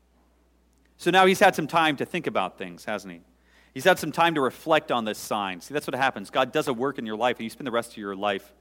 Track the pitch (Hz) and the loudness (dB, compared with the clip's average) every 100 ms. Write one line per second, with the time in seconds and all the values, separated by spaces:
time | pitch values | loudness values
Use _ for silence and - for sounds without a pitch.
0 | _ _ _ _ _ _ _ _ _ _ | _ _ _ _ _ _ _ _ _ _
1 | 180 180 190 190 196 185 151 170 160 139 | 2 6 6 8 6 4 0 2 2 0
2 | 123 180 139 110 92 - 92 87 - 104 | -4 -4 -2 -2 -2 -6 -14 -12 -8 -8
3 | 95 85 - _ _ _ _ 131 147 180 | -8 -16 -20 _ _ _ _ 0 2 2
4 | 160 143 170 156 127 - - 156 147 127 | 0 0 2 2 0 -2 0 0 2 -2
5 | 110 104 - 113 98 90 - 143 147 135 | -2 -6 -4 -4 -4 -6 -8 -8 -6 0
6 | 131 120 98 139 131 156 147 117 135 139 | 0 -2 -4 -2 0 0 -2 -2 -4 -4
7 | 113 107 123 120 113 - 135 113 113 - | -8 -2 -2 -2 -8 -10 -4 -4 -4 -8
8 | 101 95 104 98 - _ | -10 -4 -2 -2 -6 _